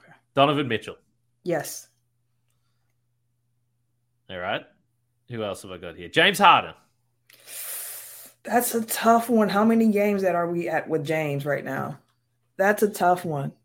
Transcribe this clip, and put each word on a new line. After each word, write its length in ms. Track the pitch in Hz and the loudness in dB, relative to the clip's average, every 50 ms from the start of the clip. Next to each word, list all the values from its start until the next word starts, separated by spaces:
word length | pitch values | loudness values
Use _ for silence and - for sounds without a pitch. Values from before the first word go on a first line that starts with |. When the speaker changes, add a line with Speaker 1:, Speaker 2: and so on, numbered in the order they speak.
| _ - - _ _ _ _ | _ -20 -20 _ _ _ _
Speaker 1:
Donovan 340 | 139 139 147 147 143 147 120 | 2 4 4 4 0 -2 -2
Mitchell. 280 | 113 104 - - 82 - _ _ _ _ _ _ _ _ _ | -4 -6 -6 -10 -16 -16 _ _ _ _ _ _ _ _ _
Speaker 2:
Yes. 440 | 180 165 147 - - - - - _ _ _ _ _ _ _ _ _ _ _ _ _ _ _ _ _ _ _ _ _ _ _ _ _ _ _ _ _ _ _ _ _ _ _ _ _ _ _ _ _ _ _ _ _ _ _ _ _ | -4 -4 -4 -4 -8 -12 -14 -18 _ _ _ _ _ _ _ _ _ _ _ _ _ _ _ _ _ _ _ _ _ _ _ _ _ _ _ _ _ _ _ _ _ _ _ _ _ _ _ _ _ _ _ _ _ _ _ _ _
Speaker 1:
All 100 | 98 90 | -12 -8
right. 240 | 90 98 113 175 - _ _ _ _ _ _ _ _ _ _ _ _ _ | -6 -6 -6 -6 -8 _ _ _ _ _ _ _ _ _ _ _ _ _
Who 140 | 123 113 | -8 -6
else 200 | 107 101 95 - | -6 -6 -6 -8
have 100 | - 98 | -12 -16
I 60 | 92 87 | -16 -14
got 180 | 90 87 82 | -14 -14 -14
here? 120 | 85 85 87 | -14 -16 -2
James 300 | - 156 170 196 196 - | 2 4 4 4 4 8
Harden. 360 | 202 175 151 120 92 82 - - _ _ _ _ _ _ _ _ _ _ - _ _ - - - - - - - - - - - - - - - - - _ _ | 8 8 8 8 4 -2 -12 -18 _ _ _ _ _ _ _ _ _ _ -20 _ _ -18 -16 -14 -12 -12 -12 -12 -12 -12 -14 -16 -16 -18 -20 -20 -20 -20 _ _
Speaker 2:
That's 320 | - - 214 240 240 - - | -8 -2 0 0 0 0 -4
a 100 | 233 220 | -4 -4
tough 440 | - - - - 226 233 226 226 - | -4 -6 0 2 4 4 4 2 2
one. 200 | 240 220 208 185 | 2 2 2 2
How 160 | 180 202 220 | 2 2 2
many 260 | 226 226 226 226 220 | 4 4 4 4 4
games 320 | 202 202 202 208 208 196 | 2 2 0 0 0 0
that 120 | 190 180 175 | 0 0 0
are 160 | 175 170 170 | 0 -2 -2
we 180 | 175 170 170 160 | -4 -4 -4 -2
at 200 | 160 147 - - | -4 -4 -2 -2
with 160 | 160 156 147 | -4 -4 -2
James 400 | 151 156 160 156 147 143 143 139 | -2 -2 -2 -2 -2 -4 -4 -2
right 200 | 147 139 135 - | -4 -4 -4 -4
now? 340 | - 135 139 135 147 147 - _ _ _ _ _ _ _ _ _ _ _ | -6 -6 -6 -6 -8 -10 -14 _ _ _ _ _ _ _ _ _ _ _
That's 260 | - 190 202 208 208 | 0 2 2 2 2
a 80 | 220 208 | 0 -2
tough 340 | 208 - 185 175 180 180 - | 0 2 2 2 2 2 0
one. 280 | 175 151 143 139 156 - _ | -4 -4 -4 -6 -6 -10 _